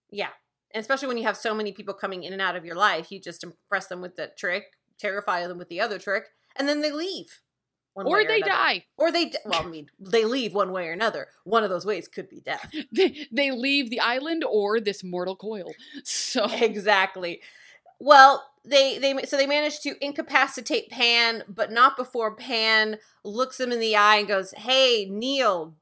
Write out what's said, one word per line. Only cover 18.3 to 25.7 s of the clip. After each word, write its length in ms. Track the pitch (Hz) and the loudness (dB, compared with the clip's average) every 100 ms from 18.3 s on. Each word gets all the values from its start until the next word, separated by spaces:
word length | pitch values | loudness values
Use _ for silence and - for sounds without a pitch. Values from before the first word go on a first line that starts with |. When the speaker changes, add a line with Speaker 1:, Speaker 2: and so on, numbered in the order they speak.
| 269 - _ | 8 -2 _
Speaker 1:
they, 340 | - 269 269 240 | 2 4 4 2
they, 260 | 277 269 | -2 -2
so 120 | 262 285 | -2 0
they 100 | 277 | 2
managed 360 | 294 294 294 | 0 0 -4
to 200 | 285 - | -8 -6
incapacitate 840 | 277 294 311 277 269 - 220 240 - | -8 -8 0 0 0 -2 -4 -4 -4
Pan, 540 | 233 240 233 233 226 - | 0 2 4 2 -2 -8
but 220 | 175 160 | -6 -2
not 240 | 233 269 285 | 4 4 2
before 380 | 247 240 220 | -6 -4 -4
Pan 640 | 208 247 226 220 220 214 214 _ _ | -6 -4 0 4 4 2 -2 _ _
looks 360 | 208 214 262 - | -8 -4 -4 -4
him 120 | 247 | -4
in 80 | 240 | -2
the 140 | 226 208 | 2 4
eye 200 | 208 214 | 6 4
and 100 | 202 | 2
goes, 240 | 196 185 | -2 -4
"Hey, 540 | - 220 262 262 226 190 | -8 0 4 4 2 -2
Neil, 640 | 202 254 277 233 180 160 | -6 -4 0 0 0 -4